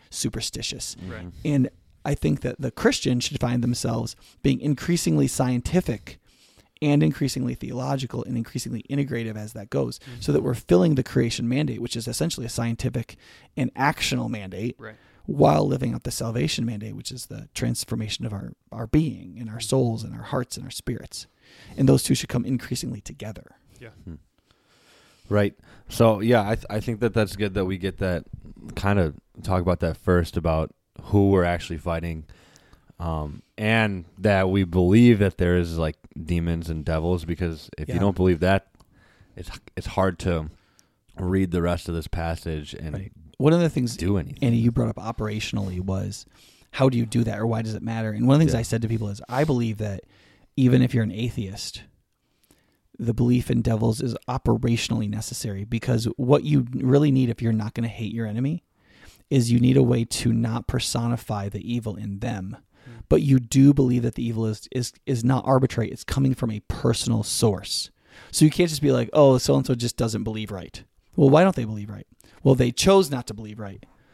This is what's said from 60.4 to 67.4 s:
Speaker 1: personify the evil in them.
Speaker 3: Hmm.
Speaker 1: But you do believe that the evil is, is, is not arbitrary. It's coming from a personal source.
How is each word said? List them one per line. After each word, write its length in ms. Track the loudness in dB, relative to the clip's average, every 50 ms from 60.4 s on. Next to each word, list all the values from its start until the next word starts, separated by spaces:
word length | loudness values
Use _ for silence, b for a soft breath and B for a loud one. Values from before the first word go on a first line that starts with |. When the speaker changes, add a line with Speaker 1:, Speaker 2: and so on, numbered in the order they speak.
| 0 -2 -2 -4 -4 -4
Speaker 1:
personify 800 | -4 -2 -2 -2 -2 -2 -2 -2 -2 -4 -4 -6 -6 -6 -6 -6
the 100 | -8 -8 -6 -6 -6
evil 240 | -4 -4 -6 -8 -8
in 220 | -8 -8 -8 -6
them. 360 | -6 -6 -6 -6 -8 -10 -12 -14 _ B B B B
Speaker 3:
Hmm. 60 | -20 -20 -18 B 2
Speaker 1:
But 120 | 2 4
you 180 | 6 6 4 4
do 320 | 4 4 6 8 8 8 8
believe 300 | 8 4 4 2 2 0
that 120 | -2 -2
the 80 | -2 -4
evil 200 | -4 -2 -2 -2
is, 240 | -2 -4 -6 -8 -8
is, 220 | -6 -6 -6 -6 -8 _ _
is 200 | -4 -2 2 2
not 200 | 2 2 2 4
arbitrary. 440 | 4 4 4 4 4 2 -2 -2 -2
It's 140 | -6 -10 -8
coming 280 | -4 0 2 2 2 2
from 180 | 0 -2 -4
a 100 | -4 -4 -6 -6
personal 540 | -4 0 0 0 2 2 0 0 0 0 0
source. 640 | -2 0 2